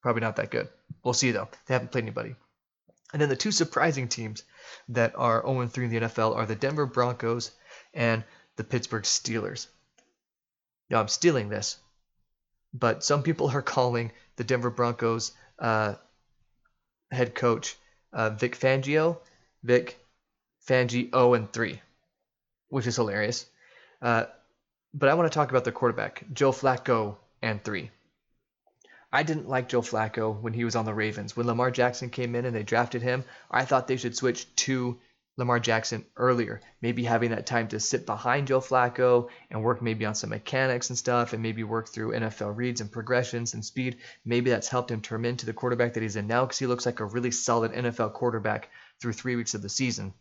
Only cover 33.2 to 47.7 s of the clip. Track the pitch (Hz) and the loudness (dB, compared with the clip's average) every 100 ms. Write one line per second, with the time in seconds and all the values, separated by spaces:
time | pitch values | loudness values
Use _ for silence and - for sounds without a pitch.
33.2 | 127 - - 120 131 135 127 131 120 120 | -4 -16 -2 0 4 2 2 -2 -2 0
34.2 | 131 120 - - - 131 123 120 _ _ | 0 0 -4 -4 -2 0 -2 -6 _ _
35.2 | _ - 123 120 117 113 113 113 - - | _ -6 2 2 4 2 0 -6 -8 0
36.2 | 123 123 107 110 - _ 117 120 117 117 | 2 4 0 -4 -14 _ -4 0 2 2
37.2 | 117 113 - 123 110 110 - 131 - 104 | 2 0 -2 -2 -2 -4 -2 -2 -2 -4
38.2 | 123 135 135 131 127 127 123 123 127 123 | 0 0 2 0 2 2 4 4 6 6
39.2 | 120 - - 110 110 117 120 110 107 104 | 4 -10 -10 -2 0 0 -2 -2 -2 -4
40.2 | 104 107 - 131 131 123 - 123 - 120 | -6 -6 -4 0 0 0 -2 -4 0 2
41.2 | 120 113 113 110 107 113 110 - 110 113 | 0 -2 -4 -4 -4 -4 -4 -6 -4 -2
42.2 | 110 107 104 104 123 120 107 120 110 123 | -4 -4 -6 -2 -4 -4 -6 -8 0 0
43.2 | 120 120 117 117 110 - 127 120 - - | 0 -4 -6 -8 -8 -4 -4 -6 -16 -14
44.2 | - 120 123 113 - 127 123 113 107 113 | 0 2 4 2 0 -2 -2 -6 -4 -4
45.2 | 117 120 120 110 123 120 120 120 110 104 | -2 -4 -6 -4 -2 2 2 0 -4 -4
46.2 | 104 117 127 - 131 123 123 120 104 117 | 0 2 2 0 -2 0 -2 -2 -4 -2
47.2 | 123 120 - 117 113 | -2 -2 2 2 2